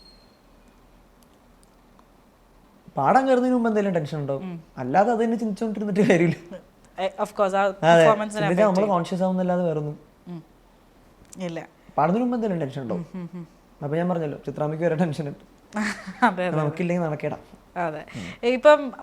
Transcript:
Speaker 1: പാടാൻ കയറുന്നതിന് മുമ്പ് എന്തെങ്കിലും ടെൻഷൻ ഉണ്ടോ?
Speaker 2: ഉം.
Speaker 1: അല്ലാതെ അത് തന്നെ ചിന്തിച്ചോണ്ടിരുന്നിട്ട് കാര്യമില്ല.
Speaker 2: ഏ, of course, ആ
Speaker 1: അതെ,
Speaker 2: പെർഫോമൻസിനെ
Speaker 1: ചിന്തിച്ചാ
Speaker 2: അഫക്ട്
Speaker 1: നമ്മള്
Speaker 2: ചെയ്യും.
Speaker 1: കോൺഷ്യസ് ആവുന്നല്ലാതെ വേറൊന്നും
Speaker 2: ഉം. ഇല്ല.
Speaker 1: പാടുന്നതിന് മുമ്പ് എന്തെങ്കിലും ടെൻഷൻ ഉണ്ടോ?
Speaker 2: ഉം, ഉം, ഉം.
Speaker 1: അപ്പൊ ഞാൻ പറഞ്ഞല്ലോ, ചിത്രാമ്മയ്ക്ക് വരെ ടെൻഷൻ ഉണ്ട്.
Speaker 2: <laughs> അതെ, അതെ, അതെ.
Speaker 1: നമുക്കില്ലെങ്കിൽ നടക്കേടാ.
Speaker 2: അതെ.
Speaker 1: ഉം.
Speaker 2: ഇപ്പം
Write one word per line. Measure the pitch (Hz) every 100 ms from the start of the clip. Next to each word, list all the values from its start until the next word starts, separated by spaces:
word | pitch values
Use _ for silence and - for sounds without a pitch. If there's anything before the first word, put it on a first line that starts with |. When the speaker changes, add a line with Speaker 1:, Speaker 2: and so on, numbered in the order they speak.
| - - _ _ _ _ - _ _ _ _ _ _ _ _ _ _ _ _ _ _ _ _ _ _ _ _ _ - -
Speaker 1:
പാടാൻ | 139 226 269
കയറുന്നതിന് | 254 254 247
മുമ്പ് | 233
എന്തെങ്കിലും | 214 202
ടെൻഷൻ | 170 147 156
ഉണ്ടോ? | 139 139
Speaker 2:
ഉം. | 185 170 - -
Speaker 1:
അല്ലാതെ | 127 156 214
അത് | 226
തന്നെ | 226 226
ചിന്തിച്ചോണ്ടിരുന്നിട്ട് | 220 196 226 208 208 196 214
കാര്യമില്ല. | - 175 - - - - _ - -
Speaker 2:
ഏ, | 190
of | - 202
course, | - 196 196
ആ |
Speaker 1:
അതെ, | 202
Speaker 2:
പെർഫോമൻസിനെ | 190 156 170 160 214 214 208
Speaker 1:
ചിന്തിച്ചാ | 208
Speaker 2:
അഫക്ട് | 175
Speaker 1:
നമ്മള് | 208 185
Speaker 2:
ചെയ്യും. | 208
Speaker 1:
കോൺഷ്യസ് | 180 165 185
ആവുന്നല്ലാതെ | 185 185 185 180
വേറൊന്നും | 175 156 151 147 - _ -
Speaker 2:
ഉം. | 170 156 _ _ _ _ _ _ _ - -
ഇല്ല. | 180 165 - _ - -
Speaker 1:
പാടുന്നതിന് | 151 208
മുമ്പ് | 247 240
എന്തെങ്കിലും | 220 170 143
ടെൻഷൻ | 135
ഉണ്ടോ? | 120 95
Speaker 2:
ഉം, | 156 185
ഉം, | 170
ഉം. | 180 165 _ _ _
Speaker 1:
അപ്പൊ | 147 156
ഞാൻ | 175
പറഞ്ഞല്ലോ, | 175 151 - -
ചിത്രാമ്മയ്ക്ക് | 143 151 156 170
വരെ | 156
ടെൻഷൻ | 175 143 147
ഉണ്ട്. | - - _ _ 208
Speaker 2:
<laughs> |
അതെ, | 208 202 - - 240
അതെ, | 180 180
അതെ. | 156
Speaker 1:
നമുക്കില്ലെങ്കിൽ | 151 151 175 175
നടക്കേടാ. | 165 151 151 - - - _ 185 170
Speaker 2:
അതെ. | 151
Speaker 1:
ഉം. | - 123 87 - 233
Speaker 2:
ഇപ്പം | 254 302 302 277 -